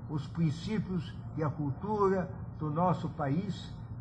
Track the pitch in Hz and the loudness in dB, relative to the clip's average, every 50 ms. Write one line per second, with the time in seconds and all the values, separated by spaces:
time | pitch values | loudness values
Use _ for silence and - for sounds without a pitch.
0 | - - 151 147 - - - 170 170 156 - - - 196 220 202 - - 185 170 | -8 -4 -4 -4 -4 -2 0 2 2 2 2 0 -2 -2 0 0 0 0 0 -2
1 | - - - - - - 110 143 156 147 - - 147 139 131 - - 208 220 208 | -2 -4 -8 -8 -8 -6 -2 0 0 0 0 0 -2 -2 -2 -2 -2 0 2 6
2 | 196 190 190 190 165 - - - - - - - 156 151 147 160 180 185 160 - | 6 6 6 4 2 -2 -4 -8 -8 -8 -6 -4 -2 0 2 4 4 4 4 2
3 | - - - - 151 139 139 175 202 196 - - - - - - - - - - | 0 -4 -2 0 2 2 2 2 2 0 -4 -4 -6 -10 -10 -10 -10 -10 -8 -4